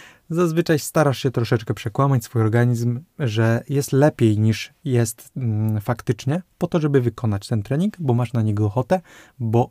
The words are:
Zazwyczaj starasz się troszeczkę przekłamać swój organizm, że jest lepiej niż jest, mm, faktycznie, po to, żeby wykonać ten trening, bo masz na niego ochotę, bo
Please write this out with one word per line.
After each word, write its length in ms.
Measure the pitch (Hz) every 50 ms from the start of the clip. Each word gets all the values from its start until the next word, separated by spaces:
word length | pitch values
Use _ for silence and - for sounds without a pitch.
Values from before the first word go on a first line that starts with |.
| - - - _ _ -
Zazwyczaj 480 | 160 170 180 165 160 170 165 - 160 139
starasz 400 | - - - 165 147 143 120 -
się 120 | - 131
troszeczkę 440 | - 123 117 - 127 110 - - 107
przekłamać 500 | - - 110 - - 139 139 139 120 -
swój 180 | - - 113
organizm, 580 | 110 107 110 120 120 123 120 117 117 120 120 127 165 _ _ -
że 460 | 147 113 104 113 113 113 117 117 - -
jest 240 | 135 143 - -
lepiej 460 | 139 131 143 151 - - 120 110 107 104
niż 340 | 110 110 110 - - - _ _ -
jest, 460 | 143 123 117 117 110 - - - - -
mm, 440 | 143 127 113 107 107 110 110 107 104
faktycznie, 600 | - - 120 - - - 120 - - 127 147 185 - _ _ -
po 80 | -
to, 140 | - - 170
żeby 200 | 151 147 139 135
wykonać 480 | 120 117 - - - 110 101 98 - -
ten 140 | 120 107
trening, 340 | 104 - 135 151 190 214 - -
bo 140 | 160 131 117
masz 180 | 120 123 -
na 100 | - 117
niego 240 | 110 107 101 107 107
ochotę, 340 | 101 98 127 - - 185 185 - - - - - - _ -
bo 320 | 120 110 110 117 135 -